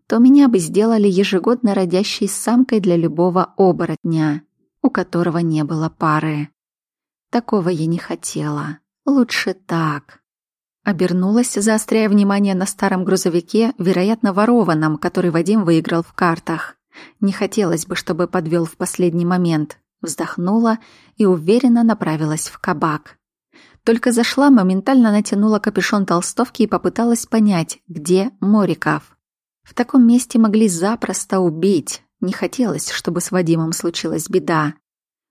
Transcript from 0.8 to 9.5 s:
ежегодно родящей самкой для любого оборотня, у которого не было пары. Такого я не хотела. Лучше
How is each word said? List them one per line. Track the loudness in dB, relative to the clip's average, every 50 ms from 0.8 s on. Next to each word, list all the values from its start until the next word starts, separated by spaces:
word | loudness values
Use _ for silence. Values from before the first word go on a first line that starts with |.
| 2 2 2 2 2 2
ежегодно | 2 2 2 2 0 0 0 0 0 0 0 0 0
родящей | 0 0 0 0 0 -2 -2 -4 -4 -4 -4
самкой | -4 -4 -2 0 2 2 2 2 2 0
для | 2 2 2
любого | 2 2 0 0 0 0 0 2 0 -2 -2 _
оборотня, | 2 2 2 2 0 -2 -6 -6 -6 -4 -2 -2 0 0 0 -2 -4 -8 _ _ _ _ _ _ _ -2
у | -2
которого | -2 -2 -6 -4 -2 -2 -2 -2 -2 -2
не | -2 -2 0 -2 -2
было | -2 -4 -4 -4 -6
пары. | -6 -4 -2 0 0 0 -2 -4 -4 -6 -6 -8 _ _ _ _ _ _ _ _ _ _ _ _ _ _ _ _
Такого | -6 -6 -4 -2 -2 -2 0 0
я | -2 -2 -2
не | -2 -2 -4
хотела. | -4 -8 -10 -10 -10 -10 -8 -6 -6 -6 -6 -6 -8 -10 -12 -14 _ _ _ _ -4
Лучше | -2 0 0 0 0 -2 -6 -4 -6